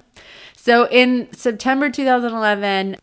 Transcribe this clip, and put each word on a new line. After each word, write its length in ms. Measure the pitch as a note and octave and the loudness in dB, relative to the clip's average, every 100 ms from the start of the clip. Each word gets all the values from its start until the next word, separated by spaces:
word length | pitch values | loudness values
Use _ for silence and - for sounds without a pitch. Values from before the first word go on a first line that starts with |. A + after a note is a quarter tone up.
| - - - - - - | -18 -20 -20 -20 -20 -10
So 320 | - A#3 A#3+ | 2 2 4
in 400 | B3 B3+ B3 - | 4 4 2 -4
September 580 | - B3 G#3+ C4 C4+ C#4+ | -6 -6 -4 -2 -2 -2
two 140 | B3 | -2
thousand 300 | C4+ B3 A#3+ | 0 0 0
eleven, 640 | A3+ G#3+ G3+ G3+ F#3+ G3 - | -2 -2 0 0 -2 -2 -6